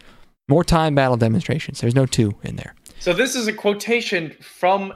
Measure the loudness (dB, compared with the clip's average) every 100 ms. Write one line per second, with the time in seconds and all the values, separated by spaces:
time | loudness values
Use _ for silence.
0 | -20 -20 -20 _ 0 2 4 2 2 2
1 | 2 2 2 0 -2 -4 -6 -4 0 2
2 | 2 2 0 -2 -10 -10 -14 -20 -20 -6
3 | -2 0 0 0 -4 -2 -2 -2 -2 -2
4 | 0 -4 -6 -14 -20 -2 0 2 -2